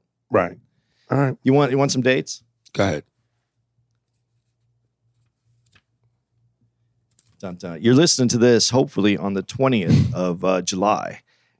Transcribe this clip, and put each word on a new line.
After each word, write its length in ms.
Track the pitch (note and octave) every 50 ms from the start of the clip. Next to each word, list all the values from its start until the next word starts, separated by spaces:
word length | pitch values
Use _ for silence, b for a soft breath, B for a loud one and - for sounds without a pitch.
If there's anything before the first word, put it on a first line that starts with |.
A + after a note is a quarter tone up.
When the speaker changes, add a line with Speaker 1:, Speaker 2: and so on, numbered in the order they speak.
| _ _ _ _ _ -
Speaker 1:
Right. 300 | A2+ G2 F2 F#2 F#2+ - _ _ _ _ _ _ _ _ _ -
All 100 | B2+ C3+
right. 180 | C#3+ C3 - _ -
Speaker 2:
You 80 | C3
want, 180 | C3+ D3 C#3+ B2
you 80 | C3 C#3
want 140 | C#3 C3+
some 100 | C3+ B2+
dates? 400 | A#2+ B2+ B2+ C#3+ - - - - _ _ _ _ _ _
Speaker 1:
Go 100 | - -
ahead. 220 | G2 F#2 D#2 D2 - _ _ _ _ _ _ _ _ _ _ _ _ _ _ _ _ _ _ _ _ _ _ _ _ _ _ _ _ _ _ _ _ _ _ _ _ _ _ _ _ _ _ _ _ _ _ _ _ _ _ _ _ _ _ _ _ _ _ _ _ _ _ _ _ _ _ _ _ _ _ _ _ _ _ _ _ _ _ _ _ _ _ _ _ _ _ -
Speaker 2:
Dun, 160 | G2+ F#2 F2
dun. 260 | F2 G2 F2 E2+ D2+
You're 120 | - A#2 B2+
listening 340 | C#3 F3 D#3 - - B2+ A#2
to 100 | - A#2
this, 320 | A2+ B2 A#2+ G#2+ - -
hopefully, 460 | A2+ C3+ D3 C#3+ - - G2 G#2 G2+
on 180 | - F2+ G2 G2
the 80 | F#2+
twentieth 720 | - - - - C3 C3 B2+ G#2 F2 E2 - - - - -
of, 300 | F2+ F2+ F2+ E2+ F#2 F#2
uh, 180 | F#2 F#2 F2+
July. 580 | F2+ - G2 F#2 G2 G#2+ G2+ - - - - - _ _ _ _ _ _ _